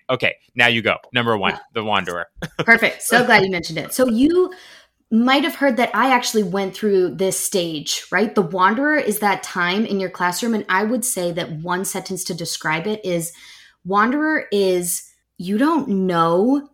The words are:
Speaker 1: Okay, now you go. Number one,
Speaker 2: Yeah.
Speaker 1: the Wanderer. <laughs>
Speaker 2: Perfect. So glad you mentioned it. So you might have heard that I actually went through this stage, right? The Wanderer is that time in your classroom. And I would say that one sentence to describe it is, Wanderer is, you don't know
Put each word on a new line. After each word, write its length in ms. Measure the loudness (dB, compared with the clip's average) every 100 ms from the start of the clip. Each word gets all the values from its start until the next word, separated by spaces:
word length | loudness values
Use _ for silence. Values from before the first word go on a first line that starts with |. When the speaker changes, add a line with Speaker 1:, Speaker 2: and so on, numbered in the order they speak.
| -4
Speaker 1:
Okay, 260 | -2 -2 -2 _ 2
now 120 | 4
you 140 | 4
go. 140 | 2 0 -2
Number 240 | -2 0 2
one, 140 | 0 -2
Speaker 2:
Yeah. 40 | -6
Speaker 1:
the 100 | -6
Wanderer. 440 | -2 -2 -2 -6 -8 -12
<laughs> 140 | -10 -2
Speaker 2:
Perfect. 420 | 2 4 2 -2
So 220 | 0 2 4
glad 180 | 4
you 80 | 2
mentioned 280 | -2 -4 -8
it. 140 | -4
So 140 | 0 2
you 460 | 4 4 4 0 -4 -20 -20 _ _ _
might 320 | 2 4 4
have 120 | 2 0
heard 200 | 0 2
that 140 | 0
I 180 | 2 2
actually 320 | 2 2 0
went 300 | 0 -2 -4
through 420 | -2 0 2 2 0
this 220 | -2 -2
stage, 680 | -2 -2 -2 -4 -6 -8 -4
right? 220 | -2 0
The 80 | 0
Wanderer 520 | -2 2 2 2 2 0
is 220 | 0 0
that 240 | -2 -2
time 420 | -4 -2 0 0 -2
in 140 | -2
your 100 | -4
classroom. 440 | -2 -4 -2 -2
And 120 | -2 -2
I 160 | -2 0
would 180 | -2
say 300 | -2 -4 -4
that 180 | -4 -6
one 320 | -8 -4 -4
sentence 400 | -4 -6 -8 -8 -6
to 80 |
describe 540 | -8 -8 -6 -4 -4 -4
it 160 | -4
is, 300 | -2 -4 -4 -12 -20 -20 -20 _ -2
Wanderer 600 | 2 2 2 0 -2 0
is, 580 | 0 2 2 -2 -6 -10 _ _ -12
you 200 | -4 0
don't 300 | 2 2 0
know 840 | 0 2 2 4 4 4 2 -2